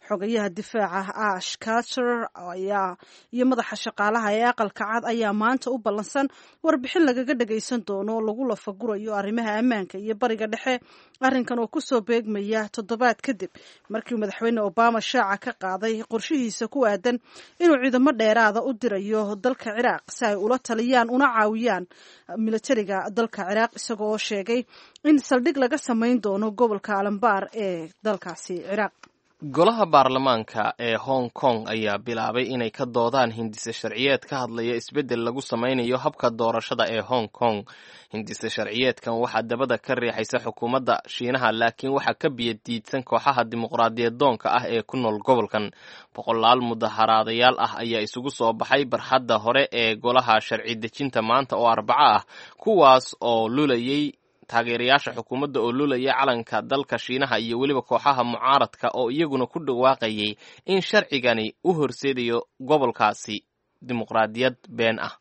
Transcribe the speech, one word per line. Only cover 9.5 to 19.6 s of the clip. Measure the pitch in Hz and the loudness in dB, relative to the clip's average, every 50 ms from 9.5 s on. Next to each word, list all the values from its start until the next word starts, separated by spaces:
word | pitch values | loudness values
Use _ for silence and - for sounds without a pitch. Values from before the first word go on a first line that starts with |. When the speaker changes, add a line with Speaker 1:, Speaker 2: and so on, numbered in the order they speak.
| 208 214 | -2 0
Speaker 1:
ammaanka | 233 254 240 208 190 165 - 190 | 0 0 0 0 -4 -6 -8 -10
iyo | 208 214 220 | -6 -6 -4
Bariga | 208 254 247 226 208 220 | -2 -2 -2 -2 -2 -4
Dhexe, | 220 214 - - 262 254 247 _ _ - - - _ _ _ | -6 -6 -4 -2 -4 -4 -4 _ _ -20 -20 -20 _ _ _
arrinkan | 262 262 254 262 240 - 247 240 | -2 0 0 0 -2 -2 -2 -4
oo | 233 | -4
ku | 214 - 320 | -4 -4 -6
soo | - - 277 233 | -4 0 -2 -2
beegmaya | 202 - 233 233 226 214 214 202 202 202 220 220 214 208 | 0 0 -2 -2 0 -2 -4 -4 -4 -2 -2 -2 -4 -4
toddobaad | - - 214 180 233 214 254 247 214 _ | -8 -10 -6 -6 -4 0 2 0 0 _
kadib | - - 262 185 190 - _ - - - - _ _ _ | -4 -6 -6 -6 -6 -12 _ -18 -20 -20 -20 _ _ _
markii | 202 220 - - 247 | -8 -8 -6 -4 -4
madaxweyne | 220 208 196 - - 226 226 240 226 214 | -4 -4 -4 -6 -2 -2 0 0 0 0
Obama | 202 175 - 226 233 233 226 | -2 2 4 4 4 4 2
shaaca | 202 - - 254 220 196 196 196 - | -4 0 0 0 2 2 0 -2 -4
ka | 247 233 _ | -10 -10 _
qaaday | - 185 185 190 202 226 226 220 220 | -6 -6 -4 -2 -2 -4 -4 -4 -6
qorshihiisa | _ 226 226 - - 320 277 247 226 196 - 233 220 | _ -6 -6 -4 -2 -2 0 0 -2 -4 -4 -6 -4
ku | - 285 254 | 0 2 2
aadan | 214 208 190 - - 247 240 _ _ - - - - _ _ | 2 2 2 0 -2 -2 -2 _ _ -20 -20 -20 -20 _ _
inuu | 349 349 311 254 | 4 4 4 6
ciidamo | 247 269 240 254 254 294 294 | 2 2 2 4 4 4 4
dheeraada | 220 226 220 214 233 226 214 202 226 240 | 4 4 4 6 6 4 4 4 2 -2
u | 269 262 202 | -2 -4 -2
dirayo | - 233 208 190 196 202 220 214 214 202 214 | -2 -2 -2 -2 -2 -2 -2 -2 -2 -2 -6
dalka | 202 185 - 254 - | -2 -2 -2 -2 -2